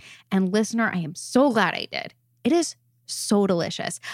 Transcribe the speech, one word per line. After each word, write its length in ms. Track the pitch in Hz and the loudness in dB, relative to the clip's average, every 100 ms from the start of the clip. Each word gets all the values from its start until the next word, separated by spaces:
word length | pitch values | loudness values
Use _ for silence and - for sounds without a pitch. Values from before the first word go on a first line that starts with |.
| - - - | -16 -20 -4
And 200 | 190 185 | 0 2
listener, 380 | 208 220 233 220 | 0 0 -2 -2
I 60 | 185 | -2
am 160 | 156 | -6
so 380 | 175 - 254 285 | -10 0 4 4
glad 220 | 220 180 | 4 2
I 120 | - - | 0 -6
did. 240 | 69 - _ _ _ | -8 -10 _ _ _
It 80 | 240 | 2
is 240 | 339 320 - _ _ - | 2 0 -6 _ _ -12
so 400 | - - 202 196 | -8 0 2 4
delicious. 540 | 170 - - - - - | 2 -2 -4 -8 -10 -12